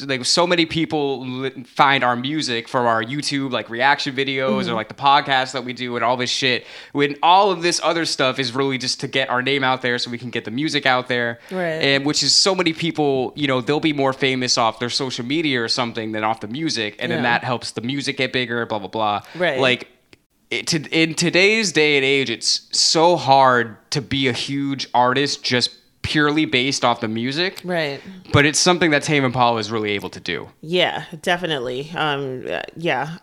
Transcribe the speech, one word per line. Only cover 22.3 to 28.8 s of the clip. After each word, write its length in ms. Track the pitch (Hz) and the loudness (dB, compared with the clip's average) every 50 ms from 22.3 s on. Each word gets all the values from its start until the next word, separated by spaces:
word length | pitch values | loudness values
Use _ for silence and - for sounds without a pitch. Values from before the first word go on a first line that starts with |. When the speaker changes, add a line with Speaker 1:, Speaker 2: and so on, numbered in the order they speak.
| 113 - - - - - - _ - - | -4 -4 -2 -2 -2 -2 -4 _ -2 0
Speaker 1:
so 380 | - - - 160 160 175 180 151 | 2 2 4 4 6 4 4 4
hard 600 | 123 131 135 139 135 131 123 120 117 113 104 - _ - | 4 4 6 6 8 6 6 4 2 -2 -6 -16 _ -6
to 100 | - 151 | -6 -6
be 260 | 117 - 139 139 135 127 | -4 -4 -2 0 0 0
a 60 | 117 | 0
huge 540 | - - 135 139 139 139 139 139 131 - - - | -2 -4 -4 -4 -4 -4 -4 -6 -6 -6 -2 2
artist 500 | 120 123 123 127 135 143 135 - - - | 2 4 4 4 2 2 0 -2 -4 -2
just 280 | - 127 123 117 - - _ _ _ _ _ | 0 0 2 0 0 -4 _ _ _ _ _
purely 440 | - - - 156 147 147 147 156 156 | -6 -2 0 2 2 2 2 0 0
based 380 | 151 - 123 127 139 135 - - | 2 2 0 2 0 0 2 2
off 160 | 123 120 - | 2 2 2
the 60 | 117 107 | -2 -4
music. 540 | 110 113 117 131 135 160 180 190 185 - - | -4 -2 -4 -4 -2 -2 -4 -4 -4 -8 -8
Speaker 2:
Right. 380 | 180 180 165 156 143 139 135 - - - - - - - | -4 -4 -2 -2 -4 -6 -10 -12 -16 -18 -18 -8 0 2
Speaker 1:
But 120 | 147 139 | 4 4
it's 140 | 156 147 - | 4 2 2
something 320 | - 185 180 165 | 4 4 4 4